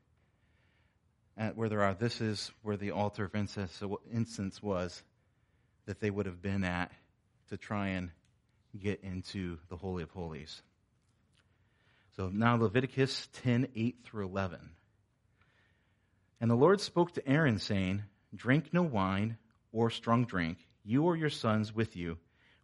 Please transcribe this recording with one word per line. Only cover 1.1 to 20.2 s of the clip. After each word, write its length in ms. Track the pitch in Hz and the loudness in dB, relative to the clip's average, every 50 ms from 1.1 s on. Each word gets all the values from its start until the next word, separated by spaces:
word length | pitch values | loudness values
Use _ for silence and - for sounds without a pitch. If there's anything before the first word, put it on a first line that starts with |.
| _ _ _ _ _ 104 | _ _ _ _ _ -4
at 180 | 110 107 - | -4 -4 -2
where 140 | 110 113 107 | -2 -2 0
there 140 | 107 104 101 | 2 4 4
are. 100 | 98 95 | 2 2
This 260 | - 117 120 - - | 2 0 -2 0 0
is 300 | 117 110 107 98 - - - _ | -2 -2 -2 -2 -6 -10 -12 _
where 160 | - 107 104 92 | -4 -4 -4 -2
the 140 | 101 101 | -2 -2
altar 340 | 80 95 104 104 - - 104 | 0 0 0 0 0 -2 -4
of 100 | 90 - | -4 -2
incense, 480 | 107 101 98 - 107 98 90 - - 104 98 101 - - - | -2 -4 -4 -4 -6 -6 -6 -6 -8 -6 -6 -6 -6 -6 -6
incense 500 | 113 113 113 - - - 98 95 - - | -4 -2 -2 -2 -4 -6 -6 -6 -6 -6
was 420 | - 104 95 87 90 87 - - - _ _ _ _ _ _ _ _ _ _ _ _ _ _ _ _ | -4 -2 -2 -2 -2 -4 -6 -10 -18 _ _ _ _ _ _ _ _ _ _ _ _ _ _ _ _
that 140 | 107 95 - | -12 -6 -4
they 100 | 110 104 | -2 -2
would 160 | 98 101 98 | 0 -2 -2
have 160 | 95 87 85 | -4 -6 -8
been 220 | 92 101 98 101 95 | -6 -4 -2 0 0
at 280 | 90 87 87 90 - - - _ _ _ _ _ _ _ _ _ - | 0 0 -2 -4 -6 -8 -14 _ _ _ _ _ _ _ _ _ -12
to 80 | 104 95 | -12 -10
try 320 | - - 110 101 98 98 | -8 -6 -4 -2 -2 -2
and 220 | 92 92 90 87 80 _ _ _ _ _ _ _ _ _ _ _ - 104 | -2 -2 -4 -6 -10 _ _ _ _ _ _ _ _ _ _ _ -14 -8
get 220 | 95 104 95 - | -4 -4 -4 -4
into 560 | - 98 90 92 95 - - 101 92 87 85 78 85 - | -6 -8 -8 -8 -8 -8 -6 -6 -6 -6 -6 -10 -12 -14
the 80 | 92 | -12
Holy 260 | 85 98 95 92 90 | -10 -8 -6 -6 -6
of 100 | 80 78 | -6 -8
Holies. 500 | - 95 85 82 78 71 78 - - - - _ _ _ _ _ _ _ _ _ _ _ _ _ _ _ _ _ _ _ _ _ _ _ _ _ _ _ _ _ _ | -8 -10 -10 -8 -10 -10 -12 -14 -16 -18 -20 _ _ _ _ _ _ _ _ _ _ _ _ _ _ _ _ _ _ _ _ _ _ _ _ _ _ _ _ _ _
So 140 | - 98 92 | -8 -6 -4
now 260 | 95 104 113 120 120 | 0 2 4 4 4
Leviticus 720 | 117 113 104 98 127 131 127 - 131 135 135 - - - - - | 4 4 2 4 2 0 0 2 2 2 2 0 -4 -10 -12 -12
ten, 340 | - - 127 120 120 135 - - | -4 0 2 2 2 2 0 0
eight 220 | 107 113 123 - - - | -2 -2 -2 -2 -6 -12
through 220 | - - 107 98 | -12 -8 -6 -6
eleven. 500 | 92 92 98 95 90 80 - - 76 82 - _ _ _ _ _ _ _ _ _ _ _ _ _ _ _ _ _ _ _ _ _ _ _ _ _ _ _ _ _ _ _ - | -4 -2 -2 -4 -4 -4 -8 -14 -18 -20 -20 _ _ _ _ _ _ _ _ _ _ _ _ _ _ _ _ _ _ _ _ _ _ _ _ _ _ _ _ _ _ _ 0
And 100 | 117 113 | 2 4
the 60 | 117 | 6
Lord 240 | 120 139 175 196 196 | 8 8 8 8 6
spoke 320 | - - - 170 175 175 - | 2 0 2 2 2 2 0
to 140 | - - 131 | -2 0 2
Aaron, 320 | 135 156 165 131 110 95 | 4 6 6 4 4 2
saying, 440 | - - 107 98 95 92 95 104 104 - _ _ _ _ - | 0 0 0 2 2 2 0 -2 -4 -8 _ _ _ _ -16
"Drink 380 | 101 - 117 131 156 156 - | -4 0 2 2 2 2 0
no 120 | - 175 180 | 0 0 0
wine 540 | 160 123 101 95 92 95 95 104 113 117 - _ _ _ _ _ _ - | 2 2 2 2 2 2 0 0 -2 -4 -6 _ _ _ _ _ _ 0
or 160 | 110 117 117 | 2 2 2
strong 360 | - - - 117 117 123 | 0 0 0 2 4 4